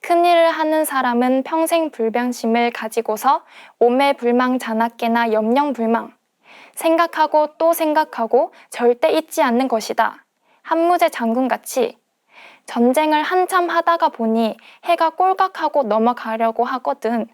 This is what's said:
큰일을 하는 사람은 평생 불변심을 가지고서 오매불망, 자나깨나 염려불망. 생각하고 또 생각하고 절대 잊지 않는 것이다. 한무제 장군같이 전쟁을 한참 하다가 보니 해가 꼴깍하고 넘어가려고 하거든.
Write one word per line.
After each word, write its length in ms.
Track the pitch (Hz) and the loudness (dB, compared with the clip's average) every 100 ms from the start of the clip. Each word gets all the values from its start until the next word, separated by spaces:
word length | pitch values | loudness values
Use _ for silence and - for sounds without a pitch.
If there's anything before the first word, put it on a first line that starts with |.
큰일을 480 | - 339 349 339 330 | 0 2 4 4 2
하는 340 | 311 311 311 | 2 -2 0
사람은 600 | 311 269 254 240 254 262 | 0 -2 0 0 2 0
평생 480 | 262 320 320 330 311 | -2 -2 0 0 -2
불변심을 800 | - 226 233 247 240 226 226 240 | -4 -2 -2 -4 -4 -2 0 0
가지고서 760 | 233 226 233 226 214 254 311 _ - - _ | -4 -6 -6 -4 -2 0 0 _ -20 -20 _
오매불망, 800 | 240 247 277 277 240 240 254 254 | 2 4 2 0 0 2 2 0
자나깨나 760 | 233 220 233 233 233 233 233 | -2 -2 -2 -2 -2 0 0
염려불망. 800 | 220 220 254 294 240 226 226 220 _ _ _ _ - - | 0 2 0 0 -2 0 -2 -4 _ _ _ _ -20 -20
생각하고 760 | - 330 330 339 320 311 302 302 _ | -4 0 2 0 0 0 2 0 _
또 140 | 330 | 0
생각하고 760 | 330 320 302 302 - 226 247 330 - - | 2 0 0 -2 -4 0 2 0 -6 -18
절대 400 | - 240 247 320 | 0 0 2 2
잊지 320 | 320 320 - | 0 -2 -2
않는 240 | 277 233 262 | 0 2 0
것이다. 580 | 226 - 226 214 - _ _ _ _ | -2 -4 -2 -2 -2 _ _ _ _
한무제 460 | - 330 339 349 339 | -4 0 2 2 0
장군같이 920 | - 233 233 262 - - 262 - - _ _ _ - - - - | 0 -2 -2 -2 -4 -4 -4 -4 -6 _ _ _ -20 -20 -20 -10
전쟁을 560 | - 240 262 311 302 | 0 2 2 2 0
한참 480 | 302 370 359 370 349 | 0 0 0 0 0
하다가 400 | 330 330 339 320 | 0 0 0 0
보니 480 | - 226 226 226 - - - - | -2 -2 0 -2 -4 -18 -14 -4
해가 260 | 339 330 | 0 0
꼴깍하고 720 | 320 370 381 381 - 302 294 | 2 0 2 -2 -2 -2 -2
넘어가려고 800 | 240 214 226 233 233 220 226 226 | 0 2 2 0 -6 -2 -2 0
하거든. 640 | 240 254 277 269 220 233 220 | -4 -2 -6 -4 -2 -4 -6